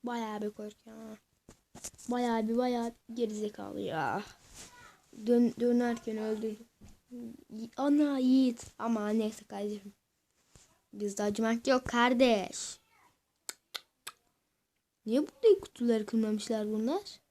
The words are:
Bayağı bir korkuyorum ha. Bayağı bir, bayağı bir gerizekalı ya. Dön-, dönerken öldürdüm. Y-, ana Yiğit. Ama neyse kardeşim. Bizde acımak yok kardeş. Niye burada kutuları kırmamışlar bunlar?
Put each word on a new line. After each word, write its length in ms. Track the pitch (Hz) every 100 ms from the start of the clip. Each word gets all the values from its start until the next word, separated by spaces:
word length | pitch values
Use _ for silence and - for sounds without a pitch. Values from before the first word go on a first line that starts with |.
Bayağı 380 | 240 240 220 214
bir 80 | 208
korkuyorum 540 | 208 214 208 - 220 220
ha. 80 | 214 _ _ - - _ - - - -
Bayağı 380 | 240 247 226 220
bir, 100 | 233
bayağı 360 | 247 240 233 226 _
bir 60 | 233
gerizekalı 640 | 226 214 214 208 202 -
ya. 440 | 202 160 135 139 208 - _ - - - - - _ - 214
Dön-, 260 | 240 240 -
dönerken 580 | 240 240 240 233 - 220
öldürdüm. 500 | 220 214 220 220 - _ - - _ 247 233 - -
Y-, 200 | 220 226 -
ana 420 | 277 294 294 269
Yiğit. 460 | 254 262 262 233 - _
Ama 300 | 233 226 208
neyse 360 | 220 214 220 -
kardeşim. 480 | 202 208 208 202 - _ _ _ _ _ - _ _ _
Bizde 300 | 208 208 202
acımak 440 | 208 208 226 233 -
yok 180 | 254 254
kardeş. 960 | 240 240 247 254 220 185 - - - _ _ _ _ _ _ - - _ - _ _ - _ _ _ _ _ _ _ _ _ -
Niye 160 | 240
burada 380 | 349 - 466 392
kutuları 440 | - - 240 226 214
kırmamışlar 640 | 226 214 214 - 220 214
bunlar? 520 | 214 226 359 403 - _